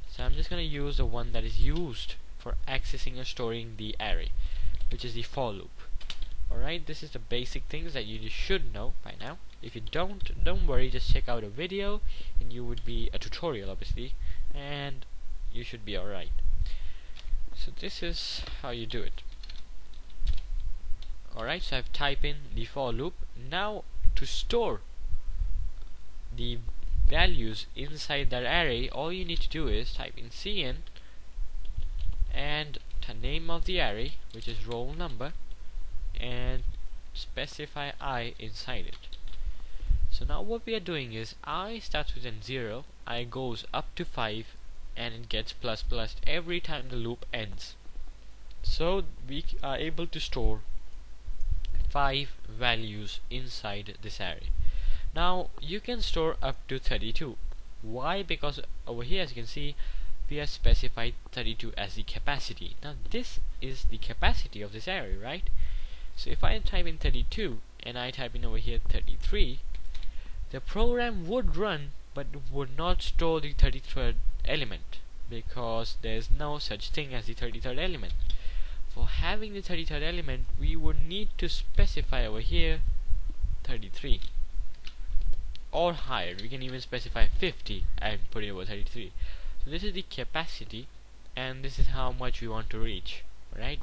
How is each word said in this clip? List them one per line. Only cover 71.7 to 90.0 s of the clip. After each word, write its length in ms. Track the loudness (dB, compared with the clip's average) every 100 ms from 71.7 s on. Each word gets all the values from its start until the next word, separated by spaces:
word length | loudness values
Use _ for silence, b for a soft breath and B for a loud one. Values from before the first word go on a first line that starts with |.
| -2 -6 -8 -8
but 120 | -6 -6 -4 -4
would 240 | -2 -2 -2
not 260 | 2 2
store 380 | 4 4 4 2
the 120 | 0
thirty-third 640 | 6 6 6 -2 2 2 4 4 4
element, 540 | 2 2 0 -4 -4 -4 -4 -6 -4
because 680 | -4 -4 -4 -2 -2 0 -2
there's 260 | 0 0 4
no 280 | 4 4 -4
such 320 | -4 -4 -2
thing 220 | -2 -2
as 120 | -4 -4
the 80 |
thirty-third 440 | -2 -4 -2 -2 0
element. 340 | 0 -2 -2 2 B B B B B B 0
For 160 | 4 4
having 480 | 4 4 2 0
the 60 | -4
thirty-third 420 | -2 -2 0 -2
element, 440 | -2 -2 -2 0 0 2
we 180 | 4 6
would 300 | 6 6 4
need 220 | 4 0 2
to 100 | 0
specify 800 | 2 4 6 6 6 2 2 2
over 140 | 2
here 400 | 4 6 6 4 4 4 6 6 4 0 0 0
thirty-three 560 | 0 0 0 -4 4 4 4 2 2 2 0 0 -6 -4 4 6 6 4 2 -4 -4
or 200 | -2 0
higher. 420 | 0 -2 -2 -4 -4
We 60 | -4
can 160 | -4
even 160 | -6 -8
specify 480 | -8 -6 -4 8 8
fifty 560 | 8 0 -2 -4 0 2 2
and 200 | 0 0 0
put 100 | 0
it 80 | -2
over 140 | -4
thirty-three. 480 | -6 -2 -2 -2 -6 -4 B B B B
So 60 | 0
this 140 | -2
is 80 | -2
the 120 | -4